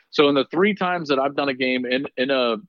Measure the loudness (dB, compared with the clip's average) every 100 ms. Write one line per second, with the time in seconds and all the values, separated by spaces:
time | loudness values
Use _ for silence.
0 | _ 2 4 4 0 0 0 2 -2 -2
1 | -2 -2 0 -2 -4 -2 -2 -2 -2 -4
2 | -4 -4 -2 0 0 -2